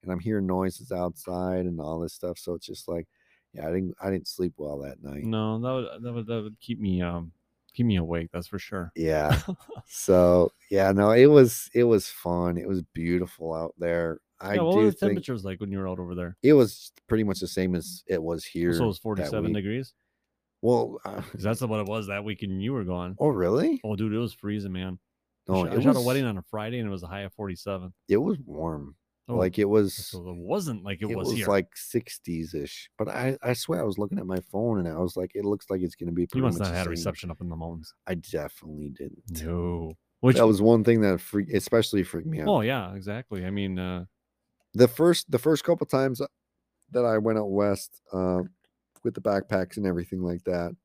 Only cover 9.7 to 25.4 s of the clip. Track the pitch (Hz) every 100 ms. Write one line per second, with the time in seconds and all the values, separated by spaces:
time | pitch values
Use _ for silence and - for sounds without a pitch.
9.7 | - - - - 90 90 90 85 _ _
10.7 | 98 95 98 104 117 135 147 127 110 -
11.7 | 120 120 110 - - 90 87 87 87 -
12.7 | 95 87 - 85 87 90 - 82 80 82
13.7 | - 85 85 85 80 _ _ 95 104 165
14.7 | 190 214 180 202 196 - 120 95 95 104
15.7 | 98 95 92 90 90 87 82 123 147 113
16.7 | - - _ _ 110 107 95 90 - 92
17.7 | 90 87 90 - 90 80 82 - 85 85
18.7 | 85 113 92 113 101 76 110 104 104 98
19.7 | 117 135 _ _ _ _ _ _ _ 113
20.7 | 120 117 - 98 98 - 113 107 117 123
21.7 | 107 101 110 98 98 104 101 101 95 104
22.7 | 135 92 90 90 95 147 117 87 117 254
23.7 | 294 110 104 110 107 120 - 101 107 98
24.7 | 92 92 90 _ _ _ _